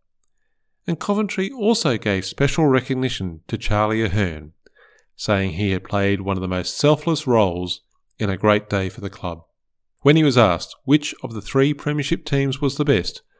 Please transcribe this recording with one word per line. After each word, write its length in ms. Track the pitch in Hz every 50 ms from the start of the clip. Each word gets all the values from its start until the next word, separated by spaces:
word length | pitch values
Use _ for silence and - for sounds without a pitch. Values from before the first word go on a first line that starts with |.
| _ _ _ _ _ _ _ _ _ _ _ _ _ _ _ _ -
and 140 | - 170 -
Coventry 500 | - - 202 208 214 196 - - 190 196
also 460 | 277 262 208 214 233 - - 156 120 107
gave 280 | - 107 98 95 92
special 400 | - - - 139 135 - - 160
recognition 760 | 143 131 131 123 - 135 131 131 131 127 - 98 90 82 78 _ -
to 100 | 117 -
Charlie 460 | - - 107 104 107 107 110 110 113
Ahern, 480 | 95 82 107 101 87 80 78 78 78 _ _ _ _ _ _ _ _ _ _ _ _ _
saying 360 | - - - 104 95 98 95
he 200 | 78 87 104 98
had 120 | 95 92 -
played 380 | - - 101 101 101 101 92
one 160 | 95 98 98 92
of 40 |
the 60 | 92 92
most 300 | 92 90 87 - - -
selfless 480 | - 147 151 147 - 170 160 143 -
roles 560 | 127 120 113 104 92 85 90 90 90 - - _ _ _ _ _ _ _ -
in 100 | 110 98
a 80 | 95 92
great 320 | - 107 104 104 107 -
day 200 | 104 101 95 92
for 120 | - -
the 80 | 98 98
club. 340 | - - - 90 85 80 - _ _ _ _ _ _ _ _ _ _ _
When 140 | - 139 151
he 80 | 160 156
was 140 | 147 117 123
asked 380 | 113 92 87 - - - - _ -
which 300 | 127 143 151 147 - - - -
of 100 | 117 113
the 80 | 107
three 320 | - - - 135 139 147 143
premiership 500 | 143 - 151 147 151 139 - 165 156 -
teams 340 | - 143 139 139 135 135 -
was 160 | 143 135 131
the 100 | - 147
best, 360 | 147 127 95 85 - - - _ _ _ _